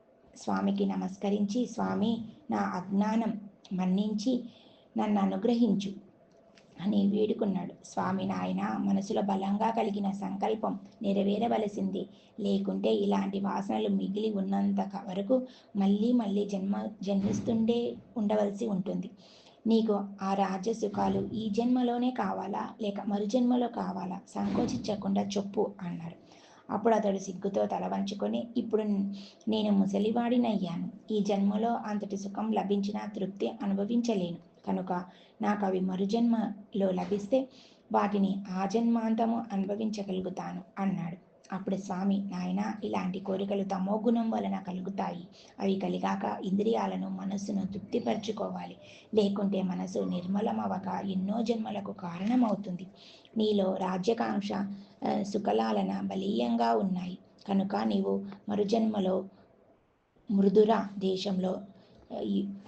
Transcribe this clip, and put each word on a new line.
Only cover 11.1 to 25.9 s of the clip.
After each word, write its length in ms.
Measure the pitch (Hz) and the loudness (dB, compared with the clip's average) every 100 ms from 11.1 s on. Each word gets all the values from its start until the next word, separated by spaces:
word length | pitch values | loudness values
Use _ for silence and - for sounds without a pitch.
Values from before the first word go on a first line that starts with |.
| 196 196 208 233 113 208 202 190 190 - - - - | 2 2 2 2 2 0 -2 -2 -2 -6 -12 -16 -4
లేకుంటే 540 | 147 196 196 95 110 | 0 0 0 0 2
ఇలాంటి 460 | 208 101 101 - - | 2 4 2 0 -2
వాసనలు 480 | 98 190 202 220 214 | -2 -2 -2 0 0
మిగిలి 440 | 196 190 208 220 | 0 0 -2 0
ఉన్నంత 480 | 196 190 196 202 196 | 0 0 2 2 2
క-, 280 | 190 190 - | 0 -4 -4
వరకు 380 | 185 202 262 254 - - 202 | -2 2 2 0 -12 -6 0
మళ్ళీ 360 | 196 208 233 | 4 4 4
మళ్ళీ 340 | 247 202 202 202 | 4 2 0 0
జన్మ, 420 | 196 196 214 214 - | 0 0 -2 -4 -6
జన్మిస్తుండే 920 | 190 196 202 208 - 226 226 233 240 240 - 240 | -2 0 2 0 0 2 4 2 0 -4 -8 -2
ఉండవలసి 480 | 208 214 202 196 233 | 2 2 2 0 -2
ఉంటుంది. 440 | 185 185 180 185 - - - - - 220 | -2 -2 -4 -6 -12 -20 -20 -20 -4 4
నీకు 380 | 226 220 202 202 - | 4 4 0 -2 -4
ఆ 120 | 196 | 0
రాజ్య 400 | 196 190 190 214 | 2 0 0 -4
సుఖాలు 560 | 220 208 202 196 196 202 | -2 -2 0 0 0 -2
ఈ 160 | 208 220 | -2 -2
జన్మలోనే 600 | 202 240 254 240 240 247 | 2 2 4 2 2 0
కావాలా, 580 | 247 190 190 196 220 220 - | 0 -2 -2 -4 -4 -6 -6
లేక 200 | 202 202 214 | -4 -4 -2
మరు 180 | 202 208 | 0 2
జన్మలో 420 | 254 240 247 240 | 4 4 4 2
కావాలా? 540 | 226 190 190 185 190 - 202 | -2 -4 -4 -6 -8 -8 -4
సంకోచించకుండా 840 | 202 - 247 240 - 196 196 196 | 0 0 0 -2 -2 -2 0 0
చెప్పు," 500 | 202 202 196 - 196 - | 0 -2 -2 0 -2 -2
అన్నారు. 420 | 175 | -8